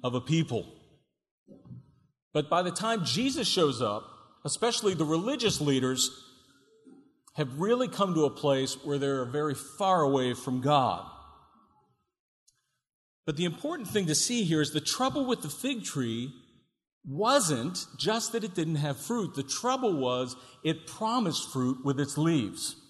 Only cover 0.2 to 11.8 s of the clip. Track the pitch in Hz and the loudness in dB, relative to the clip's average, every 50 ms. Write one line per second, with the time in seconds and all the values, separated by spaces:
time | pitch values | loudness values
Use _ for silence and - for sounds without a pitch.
0.2 | 120 - 160 165 156 - 123 104 87 - - - - _ _ _ _ _ _ _ | 0 2 2 2 2 2 -2 -4 -4 -6 -12 -20 -20 _ _ _ _ _ _ _
1.2 | _ _ _ _ _ - - - - - - - - _ _ _ _ _ _ _ | _ _ _ _ _ -20 -20 -20 -20 -20 -18 -20 -20 _ _ _ _ _ _ _
2.2 | _ _ - 151 147 - 170 175 180 180 175 - 208 226 233 214 156 120 120 190 | _ _ -2 -2 0 2 2 0 2 0 -2 -2 -2 -2 0 0 0 0 0 0
3.2 | 254 269 262 - 208 - - 190 160 143 123 113 123 104 104 113 - - - - | 0 0 0 0 -2 0 2 4 2 2 2 0 -2 -2 -2 -4 -8 -12 -18 -20
4.2 | - - _ _ - 147 - - 226 240 226 - 214 196 185 147 160 147 160 165 | -20 -20 _ _ -6 -6 -4 -2 0 0 0 2 0 2 2 2 2 2 2 2
5.2 | 190 240 294 247 233 196 - - 147 143 135 131 131 127 131 127 - - - - | 2 0 0 0 0 0 0 2 2 2 2 4 2 2 2 0 0 -2 -4 -8
6.2 | - - - - - _ _ _ _ _ _ _ _ - - - - _ _ _ | -20 -20 -20 -20 -20 _ _ _ _ _ _ _ _ -20 -20 -20 -20 _ _ _
7.2 | _ - - 151 147 123 127 147 185 220 240 247 254 175 - - 202 185 170 160 | _ -10 -6 -4 -4 -4 -4 -2 0 2 2 2 2 0 0 0 2 2 4 4
8.2 | 151 139 - - 151 143 135 131 131 127 - - - 147 143 139 139 139 139 131 | 4 2 2 2 2 2 4 4 2 0 -4 -6 -4 -4 -2 0 0 0 0 0
9.2 | 123 120 131 147 151 151 131 - - - - - 202 190 185 175 147 139 139 131 | -2 -2 -2 -2 -2 -2 -2 -4 -8 -10 -4 0 2 4 6 6 6 6 4 4
10.2 | 127 123 120 - - 139 127 127 123 143 147 139 127 107 87 85 85 - - - | 4 2 0 -2 -4 -4 -2 0 2 4 4 6 4 4 0 -2 -6 -12 -16 -20
11.2 | - - - - - _ _ _ _ _ _ _ | -20 -20 -20 -20 -20 _ _ _ _ _ _ _